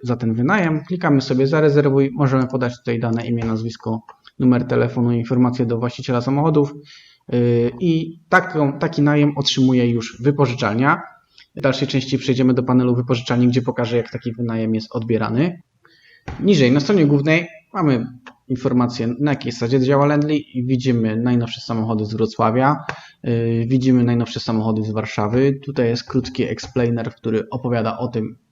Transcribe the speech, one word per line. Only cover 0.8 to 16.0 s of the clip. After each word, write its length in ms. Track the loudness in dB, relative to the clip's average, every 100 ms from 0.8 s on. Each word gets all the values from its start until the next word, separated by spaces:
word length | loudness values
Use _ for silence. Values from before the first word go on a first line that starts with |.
| -4
Klikamy 340 | -4 2 2
sobie 260 | 2 0 2
zarezerwuj, 640 | 4 4 4 4 2 2
możemy 340 | 2 2 2 0
podać 300 | -2 -4 -4
tutaj 220 | -6 -4
dane, 280 | -2 -2 -2
imię, 160 | -4 -2
nazwisko, 560 | -4 -4 -8 -6 -6 -8 -20 -16 0
numer 280 | 2 2 2
telefonu, 440 | 0 0 0 0
informacje 540 | 0 0 2 2 2 -2
do 120 | -2
właściciela 440 | -4 -6 -4 -2
samochodów, 520 | 0 0 2 2 2 -2 -20 -20 -20 _ -4
y, 380 | 0 2 2 0 0
i 400 | 0 0 -2 -10 0
taką, 500 | 0 0 -2 -2 0
taki 220 | -4 0
najem 360 | 2 4 2 0
otrzymuje 520 | -2 2 2 4 2
już 320 | 0 -4 -4
wypożyczalnia. 800 | -2 2 0 0 -2 0 2 0 -4 -20 _ _ -20 -4
W 60 |
dalszej 260 | -2 0 -2
części 300 | -2 -2 -4
przejdziemy 360 | -2 2 2
do 100 | 2
panelu 320 | 2 2 2 0
wypożyczalni, 520 | 0 -2 0 2 4
gdzie 140 | 2
pokażę, 360 | -2 -4 -2 -2
jak 140 | -2
taki 220 | -8 -8
wynajem 420 | -6 -4 -2 -2 -2
jest 200 | -4 -8
odbierany. 680 | -2 -2 0 0 -2 -4 _ _ _ _